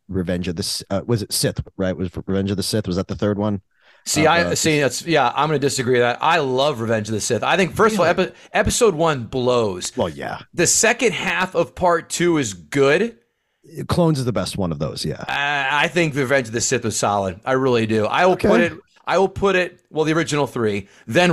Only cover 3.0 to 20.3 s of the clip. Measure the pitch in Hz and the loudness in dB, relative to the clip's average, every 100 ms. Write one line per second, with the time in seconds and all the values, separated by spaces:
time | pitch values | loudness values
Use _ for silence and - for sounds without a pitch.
3 | 92 92 104 101 107 101 - _ _ _ | -4 -4 -2 0 -2 -4 -8 _ _ _
4 | - 151 156 170 175 160 160 151 131 - | -6 2 4 4 0 0 0 2 2 -2
5 | 170 151 120 135 151 143 139 131 123 123 | 0 2 2 2 0 0 0 0 2 2
6 | 120 117 147 170 135 127 147 120 113 110 | 2 2 2 2 2 0 0 0 0 -2
7 | 107 107 - 107 127 170 175 113 220 214 | -2 -4 -2 -2 0 2 0 2 2 4
8 | 165 175 185 - - 185 214 - 233 156 | 2 2 -2 -6 -4 -2 0 2 2 4
9 | 165 139 110 131 123 123 110 90 - - | 2 0 -4 -2 2 2 2 -2 -6 -4
10 | 92 71 67 - - - 165 - 214 240 | -4 -4 -8 -10 -8 -2 2 2 2 2
11 | 240 160 190 175 185 170 165 - 180 170 | 0 0 -4 -2 -2 -2 -2 0 0 2
12 | 160 - 175 156 117 90 80 143 135 165 | -2 -2 2 2 0 -6 -4 2 4 4
13 | 233 - _ _ _ _ - 160 - - | 0 -6 _ _ _ _ -18 -10 -2 2
14 | 165 139 123 104 90 - 87 73 78 - | 2 2 0 -2 -4 -4 -4 -4 -6 -6
15 | 78 73 - 135 143 143 135 147 165 175 | -8 -8 -6 -4 -2 -2 -2 0 0 0
16 | 160 139 123 139 110 117 - 123 110 - | 0 0 0 0 0 -2 -2 -2 -2 -2
17 | 113 101 95 90 131 131 131 120 110 110 | 0 0 -2 -4 -2 0 2 2 2 0
18 | 104 135 185 180 208 175 170 156 - _ | 2 2 2 4 2 2 2 -4 -20 _
19 | - 170 190 - 196 185 175 - _ 147 | -2 0 0 0 0 0 -2 -6 _ -2
20 | 156 160 160 | 0 0 0